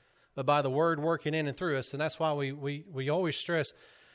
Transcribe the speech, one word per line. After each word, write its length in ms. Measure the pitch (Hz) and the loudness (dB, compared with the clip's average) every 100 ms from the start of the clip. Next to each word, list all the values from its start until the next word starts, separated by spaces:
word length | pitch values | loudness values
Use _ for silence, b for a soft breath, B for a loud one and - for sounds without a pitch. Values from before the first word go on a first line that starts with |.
| b b b | b b b
but 120 | - 135 | -2 2
by 160 | 147 | 4
the 80 | 139 | 4
word 280 | 131 165 160 | 2 2 2
working 360 | 156 165 - | 0 0 0
in 120 | 156 147 | 0 -2
and 80 | |
through 220 | 131 185 139 | -2 -2 -2
us. 160 | 123 | -2
And 80 | 139 | -2
that's 180 | 151 - | -2 0
why 140 | 160 | 0
we, 200 | 147 139 | 0 -2
we, 320 | 143 139 143 196 | -4 -6 -6 -8
we 200 | 139 135 | -4 0
always 260 | 156 180 139 | 2 2 -2
stress 380 | - 170 135 B B B B | -2 0 0 B B B B